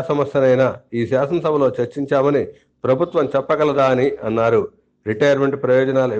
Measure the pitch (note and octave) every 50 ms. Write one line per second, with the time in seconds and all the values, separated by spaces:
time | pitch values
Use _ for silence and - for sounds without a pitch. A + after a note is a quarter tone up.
0 | - - D3 C#3+ C3+ C#3+ - C#3+ C3+ C3 B2+ B2+ C3 A#2+ - - _ - A#2+ A#2
1 | A#2 - C3 B2+ C#3+ C#3 F3 E3+ D3+ D#3 D3+ C#3+ C3+ B2+ - - - - - C#3+
2 | C#3 C#3 C#3+ C3+ C3+ C#3+ C#3+ C3 G#2 - - _ _ _ _ _ - A#2+ C3 C3+
3 | F3 E3+ - E3 C#3 - - C3+ C3 - D#3 D3 D3+ D3+ C3+ C#3 C3+ C3 C3 B2
4 | C3 C#3+ - - - A2 A2 A2+ A2+ A2+ A#2 G#2+ G2 - _ _ _ _ _ _
5 | - G#2+ G#2+ G#2+ D3 C#3+ C#3 C3+ C#3 C3+ C#3 C#3 - B2+ B2+ C3 C3+ C3 C3 C3
6 | C3 B2+ G#2+ G#2+